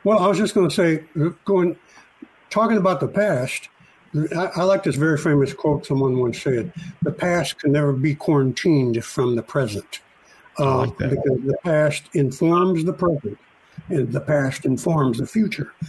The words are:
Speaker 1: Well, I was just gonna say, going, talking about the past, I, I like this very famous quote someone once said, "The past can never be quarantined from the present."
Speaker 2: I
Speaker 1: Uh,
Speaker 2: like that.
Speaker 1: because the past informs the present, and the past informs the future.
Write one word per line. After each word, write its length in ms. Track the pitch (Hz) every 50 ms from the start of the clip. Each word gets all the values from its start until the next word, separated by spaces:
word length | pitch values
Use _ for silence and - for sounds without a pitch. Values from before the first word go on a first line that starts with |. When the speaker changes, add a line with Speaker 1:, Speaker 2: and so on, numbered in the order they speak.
| -
Speaker 1:
Well, 160 | 202 220 202
I 80 | 180
was 100 | 202 196
just 160 | 170 214 185 -
gonna 160 | 208 180 156
say, 360 | - - 180 165 160 156 156 - _ 160 143 139 - - _
going, 320 | - 196 185 175 175 170 - _ _ - - - _ _ _ - - _ _ _ _
talking 260 | - 208 220 220 233
about 220 | 208 180 190 180 143
the 80 | 139
past, 640 | 123 - 175 208 208 160 123 127 - - - - - _ _ - _ _ _ _ _ - 147 151 160 -
I, 100 | 165 185 185 -
I 80 | 160 180
like 200 | 190 196 190 190
this 120 | 160 135
very 220 | 135 151 160 156
famous 360 | 147 - 170 147 143 135 - -
quote 320 | - - 156 147 - -
someone 320 | - 139 135 135 131 127
once 240 | 127 127 120 113 -
said, 300 | - 139 127 117 107 87 - 165 175 180 - -
"The 100 | 165 151
past 480 | - - 175 180 175 175 147 - - -
can 140 | - 147 143
never 180 | 151 147 143
be 240 | 135 127 135 156 143
quarantined 880 | - - - 156 143 135 131 123 - - 185 160 139 127 120 113 113 -
from 320 | - - - 131 123 120
the 80 | 113 110
present." 560 | - - 147 131 113 101 98 - _ - - - _ _ _ _ _ - - - - _
Speaker 2:
I 60 | - 143
Speaker 1:
Uh, 140 | 135 131
Speaker 2:
like 200 | 127 127 117 -
that. 120 | - - 135
Speaker 1:
because 300 | 139 139 - 139 127 123 131
the 120 | 135 139 -
past 420 | - 175 156 151 151 147 143 - - - -
informs 720 | 165 139 123 - - 170 165 170 175 185 190 185 165 160
the 80 | 180 180
present, 440 | - 180 175 160 143 - 104 101 - _ _ _ _ _ _ _ - - -
and 220 | 190 143 123 113 117
the 80 | 139
past 440 | - - 151 143 135 135 - - -
informs 520 | - 131 117 - 175 165 151 139 127 113 123
the 80 | 131
future. 440 | - - 220 214 190 - - 143 - - _ 165